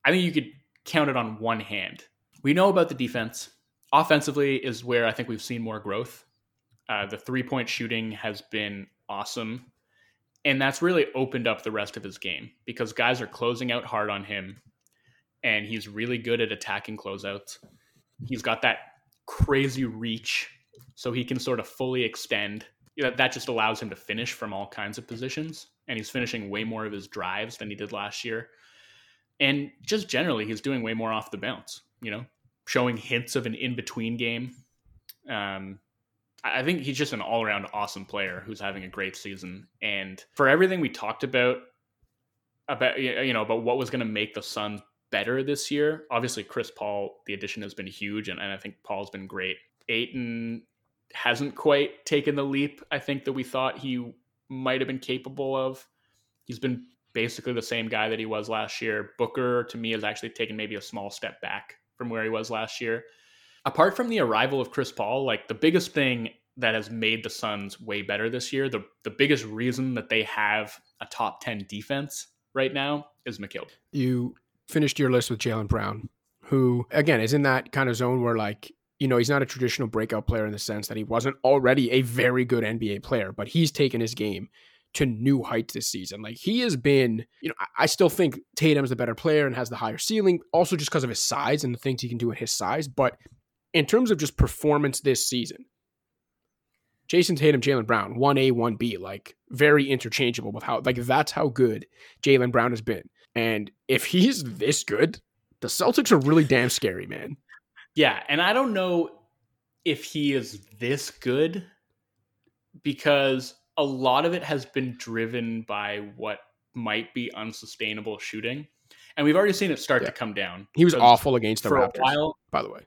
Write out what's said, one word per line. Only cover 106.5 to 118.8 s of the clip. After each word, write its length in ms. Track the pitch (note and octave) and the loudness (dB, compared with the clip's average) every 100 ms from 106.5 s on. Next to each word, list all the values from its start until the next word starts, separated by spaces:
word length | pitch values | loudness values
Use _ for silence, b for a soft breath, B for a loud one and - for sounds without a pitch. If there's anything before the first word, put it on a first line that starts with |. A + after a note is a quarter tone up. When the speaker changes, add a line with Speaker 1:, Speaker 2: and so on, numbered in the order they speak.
| C3 B2 | 6 4
Speaker 2:
scary, 380 | - A2 F2+ F#2 | 2 -2 -4 -8
man. 300 | - - C#3 _ B _ - B | -10 -10 -12 _ B _ -20 B
Speaker 1:
Yeah, 280 | - C#3 F#2+ - | 4 6 4 -2
and 120 | D3 | 2
I 120 | F3+ | 4
don't 200 | A#3 C4+ | 4 2
know 360 | G3 F#3 F3 E3 - _ _ _ _ _ _ | 0 2 2 0 -6 _ _ _ _ _ _
if 200 | E3 C#3+ | -2 -2
he 280 | - D#3 C#3+ | -4 -2 0
is 320 | C3+ A2 G#2 _ G#2 | 0 -2 -14 _ -6
this 320 | A#2+ C#3 - | -2 -2 -4
good 540 | - B2 C3 D#3+ F#3+ F3 _ _ _ _ _ _ _ _ _ _ D3+ | -6 0 2 2 0 -10 _ _ _ _ _ _ _ _ _ _ -8
because 720 | D3 C3+ D#3 C#3+ C3+ C3 B2+ - _ - | -6 0 4 4 4 2 -2 -16 _ 0
a 60 | |
lot 420 | C#3+ C3 C3 C3 | 0 2 4 6
of 80 | E3+ | 4
it 100 | F3 | 0
has 220 | C#3+ D3 | -2 -4
been 300 | B2+ C3+ B2+ A#2+ | -2 -4 -4 -6
driven 640 | A#2 A2+ A2+ B2 A#2 A2+ | -6 -2 -2 -2 -4 -6
by 360 | A2+ G#2 G#2 G#2 G#2 | -6 -6 -4 -6 -10
what 240 | A#2 G#2+ G2+ - _ _ | -8 -8 -8 -12 _ _
might 400 | B2 A2+ A2 A2+ | -8 -2 -2 -2
be 200 | B2 A#2+ | -6 -6
unsustainable 840 | - A2 G#2+ A2 - A2 G#2+ G#2+ G#2 | -8 -10 -12 -16 -6 -6 -4 -6 -8
shooting. 500 | - A2 A2+ C#3 D3+ _ | -8 -6 -6 -6 -12 _